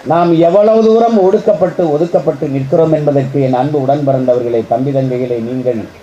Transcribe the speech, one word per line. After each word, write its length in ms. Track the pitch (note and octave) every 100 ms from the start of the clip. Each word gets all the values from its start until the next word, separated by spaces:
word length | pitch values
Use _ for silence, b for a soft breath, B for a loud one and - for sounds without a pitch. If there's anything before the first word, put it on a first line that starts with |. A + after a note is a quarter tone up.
நாம் 340 | - E3+ F3 E3
எவ்வளவு 440 | E3+ G3 G#3+ A3
தூரம் 380 | A3 A3+ A#3 A3+
ஒடுக்கப்பட்டு, 600 | F#3 G#3 - E3 F3 -
ஒதுக்கப்பட்டு 680 | E3+ D3 E3+ F3+ D3+ C#3 D3+
நிற்கிறோம் 440 | C3+ C3+ E3 D#3+
என்பதற்கு, 500 | D3+ D3 C#3 A#2+ C#3+
என் 120 | C3
அன்பு 280 | B2+ C#3 D3+
உடன் 220 | C3 D3 C#3
பிறந்தவர்களே, 580 | C3 B2+ B2 A#2+ A#2 A2
தம்பி 220 | A#2 C3+
தங்கைகளே, 500 | C3+ C3 B2 B2 A#2+
நீங்கள் 440 | A2+ B2+ B2 A2+ F#2 -